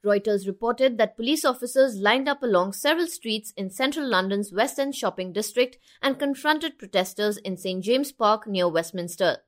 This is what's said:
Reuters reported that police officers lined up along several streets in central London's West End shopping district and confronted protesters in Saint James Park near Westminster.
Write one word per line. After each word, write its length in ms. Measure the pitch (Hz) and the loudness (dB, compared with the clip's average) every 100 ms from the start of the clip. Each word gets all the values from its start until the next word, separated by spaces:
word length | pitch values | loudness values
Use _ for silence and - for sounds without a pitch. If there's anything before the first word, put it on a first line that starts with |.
| 202 | 2
Reuters 400 | 202 220 208 190 | 2 2 0 -2
reported 500 | 196 226 240 262 226 | -4 -4 2 2 2
that 180 | 214 - | 0 0
police 300 | 233 302 285 | -2 2 0
officers 520 | 247 247 269 262 202 | -2 0 4 4 4
lined 300 | 208 247 277 | 2 2 0
up 140 | 277 | -2
along 320 | 247 185 190 | 2 2 2
several 340 | 196 285 320 339 | 0 0 2 0
streets 460 | - 226 214 - - | -4 -6 -6 -6 -10
in 140 | 190 | -10
central 380 | - 269 302 269 | -2 -2 -2 0
London's 440 | 185 190 202 202 | 0 0 -2 -2
West 280 | 190 254 - | 0 0 0
End 160 | 277 269 | -4 -2
shopping 360 | 202 190 185 | -4 -4 -6
district 440 | 185 214 247 254 _ _ _ | -6 -2 0 0 _ _ _
and 160 | 269 262 | -4 0
confronted 640 | 285 269 302 311 320 - | -2 -2 0 0 -2 -8
protesters 580 | 196 185 185 - 208 208 | -2 -2 -2 -2 -2 -2
in 200 | 196 180 | -8 -6
Saint 260 | 190 185 | -6 -4
James 280 | 190 254 285 | 0 0 0
Park 360 | _ 214 214 214 | _ 2 2 0
near 200 | 196 175 | 0 2
Westminster. 720 | 160 165 185 175 - 180 123 | 0 -2 -8 -10 0 0 0